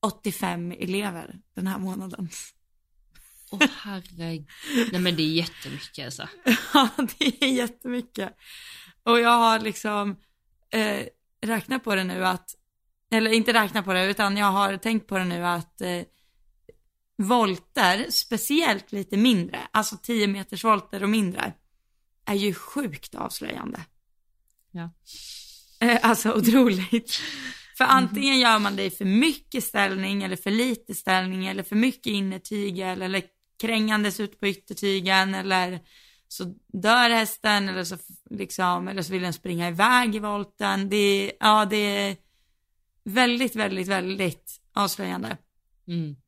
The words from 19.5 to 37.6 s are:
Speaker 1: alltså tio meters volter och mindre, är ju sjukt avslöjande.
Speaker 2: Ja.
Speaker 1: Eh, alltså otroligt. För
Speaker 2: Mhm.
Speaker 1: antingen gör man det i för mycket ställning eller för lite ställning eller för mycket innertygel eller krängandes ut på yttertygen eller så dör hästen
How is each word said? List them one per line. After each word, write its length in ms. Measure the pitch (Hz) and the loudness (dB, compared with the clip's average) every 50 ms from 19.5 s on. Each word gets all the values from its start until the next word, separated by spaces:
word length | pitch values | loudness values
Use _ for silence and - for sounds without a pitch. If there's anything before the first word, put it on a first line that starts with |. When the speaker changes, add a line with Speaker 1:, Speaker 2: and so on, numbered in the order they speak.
| - - - - _ | -6 -10 -10 -2 _
Speaker 1:
alltså 240 | 214 214 - - 185 _ | 0 0 0 -6 -10 _
tio 240 | - 240 226 208 | -4 0 0 0
meters 380 | 202 196 202 190 _ - 180 - | 0 0 -4 -8 _ -10 -4 2
volter 380 | 226 220 202 - - - 196 196 | 2 2 2 0 -6 -8 -4 0
och 60 | 196 | 2
mindre, 420 | 214 220 208 180 185 - - 196 170 _ _ _ _ _ _ _ _ _ _ _ _ _ _ | 2 2 2 0 0 -2 -4 -4 -6 _ _ _ _ _ _ _ _ _ _ _ _ _ _
är 80 | - 208 | -2 -2
ju 200 | 202 196 208 185 | 0 0 0 -2
sjukt 600 | - - - - 277 294 214 147 139 - - - | -2 -8 -10 -6 -6 -6 -6 -6 -10 -16 -16 -12
avslöjande. 680 | - - - - - - - - - - - - - 165 _ _ _ _ _ _ _ _ _ _ _ _ _ _ _ _ _ | -10 -10 -8 -8 -10 -8 -8 -8 -8 -8 -10 -10 -12 -14 _ _ _ _ _ _ _ _ _ _ _ _ _ _ _ _ _
Speaker 2:
Ja. 200 | _ 175 170 170 170 _ _ - - - - - - - - - - - _ _ _ _ | _ -12 -12 -12 -14 _ _ -20 -20 -20 -18 -16 -16 -18 -18 -20 -20 -20 _ _ _ _
Speaker 1:
Eh, 180 | - 240 240 233 - | 2 4 4 6 6
alltså 300 | 226 233 - - 214 - | 4 4 4 2 0 2
otroligt. 800 | 220 - 233 226 269 254 240 196 185 185 180 - 233 226 - - - - - - - 262 - - - - - - | 4 4 6 8 8 8 8 4 2 0 0 0 0 0 -2 -8 -6 -6 -8 -10 -10 -12 -12 -14 -16 -20 -20 -2
För 80 | - 262 | 0 4
Speaker 2:
Mhm. 120 | 247 262 | 6 6
Speaker 1:
antingen 420 | 262 247 - 202 240 277 277 269 262 | 6 6 2 0 0 2 2 4 6
gör 200 | 247 240 226 214 | 6 6 6 4
man 180 | 208 202 202 | 4 0 -2
det 80 | 196 196 | -2 -4
i 60 | 190 | -4
för 140 | 190 - 202 | -4 -2 0
mycket 600 | 190 190 220 269 330 294 - - _ - 254 - | 2 4 6 4 4 2 -2 -8 _ -6 -6 -4
ställning 580 | - - 202 202 196 190 190 190 190 196 202 196 | -2 0 0 0 2 0 -2 -2 -2 -2 -2 -4
eller 140 | 190 185 | -4 -6
för 140 | 185 - 196 | -4 -2 0
lite 440 | 202 220 247 254 233 214 _ _ 202 | 2 2 2 0 0 -4 _ _ -12
ställning 520 | - - - 190 185 185 185 185 185 185 | -8 -2 0 0 2 2 0 -4 -4 -4
eller 160 | 190 190 196 185 | -4 -4 -6 -6
för 140 | - - | -2 2
mycket 300 | 208 226 262 254 - - - 208 | 2 2 2 0 -2 -4 -2 -2
innertygel 880 | 202 196 190 190 190 - - 214 208 202 202 180 180 190 185 185 190 190 | -2 -2 -2 -4 -6 -8 -6 -6 -4 -4 -4 -4 -4 -4 -4 -4 -4 -4
eller 200 | 185 190 196 - - _ _ _ _ _ _ | -4 -4 -4 -4 -6 _ _ _ _ _ _
krängandes 600 | - 220 226 220 214 214 214 214 208 208 190 - | -4 -2 0 0 2 2 2 2 2 0 -2 -2
ut 200 | 214 202 - _ | -6 -6 -6 _
på 60 | - | -2
yttertygen 880 | 202 196 196 _ - 202 - - 202 196 196 180 190 190 190 190 190 190 | -2 -2 -2 _ -14 -10 -4 -2 0 0 0 0 2 2 4 2 2 0
eller 460 | 190 185 196 190 185 180 180 185 175 170 _ _ - _ _ _ _ _ _ | -4 -2 0 0 2 0 0 -4 -10 -12 _ _ -20 _ _ _ _ _ _
så 160 | - - 190 175 - - _ _ - | -12 -10 -10 -10 -10 -14 _ _ -12
dör 380 | 196 180 208 226 247 247 233 | -2 2 4 6 6 6 6
hästen 580 | 233 226 220 208 - - _ 220 208 202 | 4 2 2 0 -4 -4 _ 2 2 2